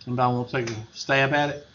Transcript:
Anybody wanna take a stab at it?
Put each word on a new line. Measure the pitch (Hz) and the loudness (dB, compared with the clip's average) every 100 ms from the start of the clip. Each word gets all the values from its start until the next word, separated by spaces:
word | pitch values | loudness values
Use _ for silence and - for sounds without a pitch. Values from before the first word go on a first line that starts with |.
| - | -6
Anybody | 123 123 | 0 2
wanna | 123 123 | 2 -2
take | 135 113 | -2 -2
a | 110 110 | -6 -10
stab | - - 139 135 | -8 0 2 4
at | 147 147 | 2 0
it? | - - | -2 -12